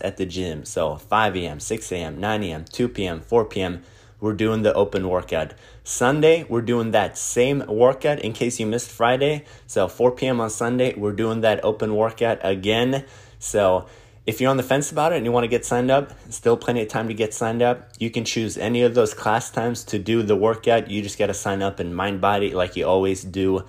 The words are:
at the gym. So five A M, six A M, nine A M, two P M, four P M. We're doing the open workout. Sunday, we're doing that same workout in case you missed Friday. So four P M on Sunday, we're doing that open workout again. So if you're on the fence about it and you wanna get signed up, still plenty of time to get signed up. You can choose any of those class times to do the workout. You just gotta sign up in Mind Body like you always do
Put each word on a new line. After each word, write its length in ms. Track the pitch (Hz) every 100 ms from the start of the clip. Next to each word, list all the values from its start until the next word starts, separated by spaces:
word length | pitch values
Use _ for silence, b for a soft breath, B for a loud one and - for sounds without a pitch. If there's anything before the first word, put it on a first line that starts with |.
at 140 | 98 -
the 80 | 92
gym. 400 | 87 90 76 -
So 320 | - 80 76
five 400 | - 107 107 92
A 100 | 82
M, 140 | 76
six 280 | - 113 -
A 20 | 90
M, 240 | 80 78
nine 240 | 101 107
A 80 | 95
M, 140 | 80 82
two 240 | - 123
P 180 | 123 92
M, 140 | 82
four 240 | - 117 -
P 160 | 101
M. 200 | 92 87 B B B B
We're 140 | 104
doing 300 | 107 110 110
the 100 | 107
open 340 | - 101 98 92
workout. 460 | 90 - 80 80 - B B -
Sunday, 600 | - 123 151 156 165 160
we're 140 | 117
doing 280 | 113 120 113
that 260 | 107 92 -
same 460 | - 120 127 143 -
workout 540 | 107 123 165 151 147
in 140 | 110
case 260 | 113 120 120
you 60 | 107
missed 260 | 120 -
Friday. 540 | - 120 127 139 151 - B B
So 200 | 107 90
four 240 | - 123
P 160 | 123 131
M 140 | 120
on 80 | 113
Sunday, 440 | - 117 127 131
we're 200 | 104 104
doing 260 | 98 113 113
that 240 | 110 104
open 320 | - 107 110 107
workout 440 | 110 - 117 -
again. 640 | 95 98 98 113 123 135 - B B B
So 460 | - 104 98 92 - B B B -
if 140 | -
you're 80 | 127
on 80 | 135
the 60 |
fence 280 | 123 135 151
about 220 | 151 156
it 40 | 165
and 80 | 113
you 40 |
wanna 160 | 120 117
get 160 | 120
signed 280 | - 123 127
up, 200 | 135 143 - -
still 260 | - 120 117
plenty 240 | - 120
of 60 | 107
time 220 | 113 113
to 40 |
get 180 | 107 107
signed 300 | - 113 117
up. 300 | 120 123 - -
You 100 | 113
can 160 | 117 110
choose 320 | 120 107 -
any 240 | 104 120
of 140 | 123 120
those 180 | 107
class 380 | - 107 113 -
times 320 | - 117 120
to 160 | - 104
do 240 | 95 117
the 120 | 104 101
workout. 540 | 110 110 - 117 104
You 140 | 104
just 160 | 101 -
gotta 160 | 101 98
sign 260 | 104 98
up 180 | 98 98
in 140 | 87
Mind 280 | 85 98 98
Body 280 | 98 101 101
like 260 | 92 90 87
you 120 | 76
always 360 | 95 95 95
do 420 | 95 92 95 92